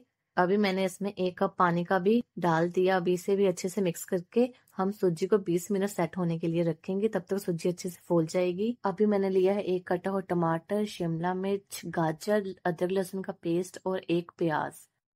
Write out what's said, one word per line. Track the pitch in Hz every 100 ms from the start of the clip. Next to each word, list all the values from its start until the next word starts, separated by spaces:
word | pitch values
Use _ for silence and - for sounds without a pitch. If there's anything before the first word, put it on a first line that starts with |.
| - _ _ -
अभी | 180 202
मैंने | 208 185 190
इसमें | 185 196
एक | 202 185 175
कप | 190 -
पानी | 180 170
का | 175 190
भी | 180 226 - -
डाल | 175 160 170
दिया। | 180 185 190
अभी | 180
इसे | 180 - 196
भी | 196
अच्छे | 180 190
से | 196
मिक्स | 185 165 -
करके | 185 175 - 247 247 _ -
हम | 190
सूजी | 202 190 160 190
को | 214
बीस | 185 175 -
मिनट | 202 196
सेट | - 165 190
होने | 175 165
के | 170
लिए | 165
रखेंगे, | 170 156 - 190 214
तब | 220 -
तक | 196
सूजी | - 165 180
अच्छे | 180 185
से | 175
फूल | - 170 160
जाएगी। | 185 180 175 220 240
अभी | 202 180 214
मैंने | 208 196
लिया | 190 185
है | 202
एक | 175 180 180
कटा | 180 190
हुआ | 196
टमाटर, | 190 175 165 165 - 202 208
शिमला | - 170 165 175
मिर्च, | 185 196 202 - - 175
गाजर, | 170 160 160 - 214 196 180 180
अदरक | 170 180
लहसुन | 190 180 190
का | 190
पेस्ट | 185 170 170 185 - -
और | 185
एक | - 170 170 -
प्याज। | 165 151 143 - - _ _